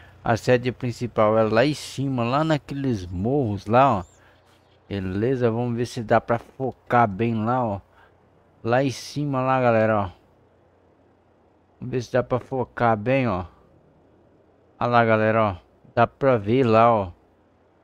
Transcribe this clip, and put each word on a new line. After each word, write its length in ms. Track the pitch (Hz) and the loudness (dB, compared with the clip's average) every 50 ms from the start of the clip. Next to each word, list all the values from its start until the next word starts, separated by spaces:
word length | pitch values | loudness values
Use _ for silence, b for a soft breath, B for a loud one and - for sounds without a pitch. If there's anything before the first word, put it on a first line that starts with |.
| B B B B | B B B B
A 140 | - 120 117 | -2 -2 -2
sede 340 | 104 - - 127 123 120 127 | 0 2 2 2 2 0 -2
principal 680 | 113 - - 123 113 - 123 110 - 117 110 107 110 113 | -6 -6 -6 -8 -6 -6 -8 -6 0 2 2 2 4 2
é 60 | 110 | 2
lá 220 | 107 107 113 131 | 2 2 2 2
em 80 | 151 147 | 0 0
cima, 520 | - - - - - 135 139 135 123 117 | -6 -10 -14 -8 -6 -6 -4 -4 -2 -2
lá 180 | 120 131 147 156 | -2 -2 -2 0
naqueles 640 | 160 156 143 - - 139 139 135 135 120 98 92 | 0 -2 -2 -4 -8 -10 -6 -4 -4 -4 -4 -6
morros 600 | 87 90 87 98 117 139 147 135 107 101 92 - 98 | -8 -6 -4 -2 -2 0 0 -2 -2 -4 -6 -4 0
lá, 320 | 113 127 135 139 113 95 | 4 4 4 4 2 0
ó. 40 | - - b b b b b b b b b b b b b b _ - | -4 -8 b b b b b b b b b b b b b b _ -10
Beleza, 600 | 101 101 92 92 92 101 110 127 135 123 123 113 | -8 -8 -6 -6 -4 -2 -2 -2 -2 0 0 -2
vamos 280 | 110 117 123 120 117 117 | -2 -2 -4 -4 -4 -4
ver 80 | 123 | -6
se 180 | 117 - 127 113 | -6 -8 -10 -2
dá 160 | 107 120 113 | 0 0 0
pra 200 | - - 120 117 | 2 0 -4 -4
focar 680 | - - - - 131 123 - _ _ - - 120 117 107 | -6 -12 -12 -10 -10 -10 -10 _ _ -2 2 2 2 2
bem 340 | 95 92 113 120 113 110 107 | 0 -2 -2 -2 -2 -2 -2
lá, 180 | 113 123 127 123 | -2 -2 -2 -2
ó. 160 | 110 98 95 - _ b b b b b b _ _ _ _ _ _ _ _ | -4 -4 -8 -10 _ b b b b b b _ _ _ _ _ _ _ _
Lá 220 | - 113 120 127 143 | -4 0 0 0 0
em 80 | 135 | 0
cima 480 | 117 - - - - 143 147 147 135 127 | -4 -6 -12 -10 -8 -6 -4 -2 -2 -2
lá, 220 | 127 131 131 131 | 0 0 0 2
galera, 360 | 127 120 113 110 110 110 110 104 | 4 4 4 4 4 2 2 0
ó. 120 | 98 92 - _ _ _ _ _ _ _ _ _ _ _ _ _ _ _ _ _ _ _ _ _ _ _ _ _ _ _ _ _ _ _ _ - | 0 -4 -8 _ _ _ _ _ _ _ _ _ _ _ _ _ _ _ _ _ _ _ _ _ _ _ _ _ _ _ _ _ _ _ _ -16
Vamos 140 | - 127 127 | -12 -6 -6
ver 100 | 123 117 | -6 -6
se 80 | - | -2
dá 100 | - 127 | -2 -2
pra 160 | 120 - 131 117 | -2 0 -4 -4
focar 600 | - - 139 131 117 - - - 127 117 113 104 | -4 -6 -6 -6 -6 -6 -4 -2 0 0 0 0
bem, 320 | 104 123 131 135 127 117 | 0 0 0 0 0 0
ó. 160 | 95 90 90 - _ _ _ _ _ _ _ _ _ _ _ _ _ _ _ _ _ _ _ _ _ _ _ _ _ - | -2 -4 -6 -10 _ _ _ _ _ _ _ _ _ _ _ _ _ _ _ _ _ _ _ _ _ _ _ _ _ -6
Olha 120 | 120 120 | -4 0
lá, 160 | 120 120 117 | 2 4 4
galera, 360 | 113 110 110 110 110 110 113 | 4 4 2 2 2 2 2
ó. 140 | 110 104 92 90 _ _ _ _ _ - - | 0 0 -2 -6 _ _ _ _ _ -6 0
Dá 100 | 120 117 | 0 0
pra 300 | - _ - 139 135 127 | 0 _ 0 2 2 2
ver 300 | 113 98 101 120 135 135 | 2 0 0 2 2 4
lá, 280 | 113 110 110 117 120 117 | 4 6 6 6 6 4
ó. 180 | 107 98 90 87 _ _ _ _ _ _ _ _ _ _ _ _ _ | 2 0 -4 -10 _ _ _ _ _ _ _ _ _ _ _ _ _